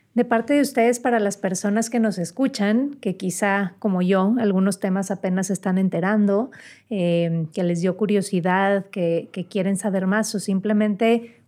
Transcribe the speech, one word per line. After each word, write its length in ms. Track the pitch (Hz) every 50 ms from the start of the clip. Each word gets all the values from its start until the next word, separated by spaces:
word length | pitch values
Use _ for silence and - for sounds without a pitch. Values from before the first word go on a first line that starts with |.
| _ _ -
de 100 | 240 233
parte 300 | 240 233 226 226 233 285
de 60 | 294
ustedes, 380 | 277 277 - 247 226 240 247 240
para 200 | - 262 240 226
las 180 | 208 202 196 -
personas 520 | - 190 185 185 - 202 202 220 226 -
que 80 | - 240
nos 180 | 220 214 180 185
escuchan, 800 | 170 - - - 269 262 269 - 202 202 214 240 277 285 285 -
que 160 | - - 180
quizá, 600 | 185 190 185 170 - 214 202 196 202 202 180 185 -
como 240 | - 214 185 180
yo, 340 | 180 180 196 185 185 202 233 247
algunos 400 | 214 202 190 185 190 202 196 -
temas 320 | - 190 185 196 196 -
apenas 360 | 196 180 - 190 185 190 190 -
se 60 | 196
están 240 | 170 - 196 185 190
enterando, 720 | 190 185 170 170 170 190 220 214 208 202 196 202 247 - - - - - - - _ _
eh, 560 | 226 196 175 175 170 170 170 165 165 165 160 160 -
que 100 | 202 180
les 160 | 175 175 165
dio 140 | 175 185 180
curiosidad, 920 | - 214 196 208 196 185 - 202 175 160 185 180 190 196 196 202 196 190 196
que, 420 | - 202 175 165 170 170 - -
que 140 | - 190 175
quieren 320 | - - 202 185 196 196 185
saber 300 | - 208 190 190 190 185
más 260 | 202 220 214 214 -
o 60 | 196
simplemente 960 | - - 190 190 185 208 214 208 214 214 208 - 233 226 233 233 233 - - _ _